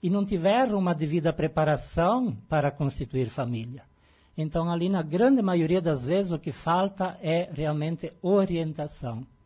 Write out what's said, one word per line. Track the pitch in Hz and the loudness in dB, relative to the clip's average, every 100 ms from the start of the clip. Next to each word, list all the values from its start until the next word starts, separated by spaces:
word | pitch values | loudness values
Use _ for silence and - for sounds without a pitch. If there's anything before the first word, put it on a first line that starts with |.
E | 180 | 0
não | 202 202 | 0 0
tiveram | 196 175 220 262 208 | 0 2 4 4 2
uma | 185 165 | 0 0
devida | 151 170 160 | 0 0 0
preparação | 160 156 - 156 147 - - 170 240 247 110 - | 0 -2 2 2 2 0 0 2 2 0 -4 -2
para | 160 143 | 0 0
constituir | 143 143 135 135 127 123 | 0 -4 -2 -4 -2 -2
família. | - 123 117 117 131 - _ _ _ _ - | -2 -4 -4 -6 -12 -18 _ _ _ _ -6
Então, | 156 165 165 | -4 -2 0
ali, | 170 175 | 0 0
na | 190 | 0
grande | 156 170 240 269 | 0 2 4 4
maioria | 196 180 160 180 | 4 2 2 2
das | 165 143 123 | 2 -2 0
vezes, | 180 196 | 0 0
o | 165 | -4
que | - | -6
falta | 135 - 175 196 196 185 - | -6 0 0 0 -2 -6 -4
é | 160 165 180 | -2 0 -2
realmente | 143 151 151 151 165 165 - | -2 -2 -2 -2 -4 -8 -6
orientação. | 175 202 190 170 160 151 151 - 127 113 131 _ | 0 2 2 0 -4 -4 -8 -8 -8 -8 -10 _